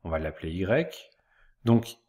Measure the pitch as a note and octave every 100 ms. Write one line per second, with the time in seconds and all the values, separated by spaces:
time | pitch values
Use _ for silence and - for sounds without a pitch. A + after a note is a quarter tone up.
0 | E2+ D#2+ D#2 D2+ E2 F2 F#2+ C3 E3+ -
1 | - _ _ _ - _ A#2 A#2 A2+ -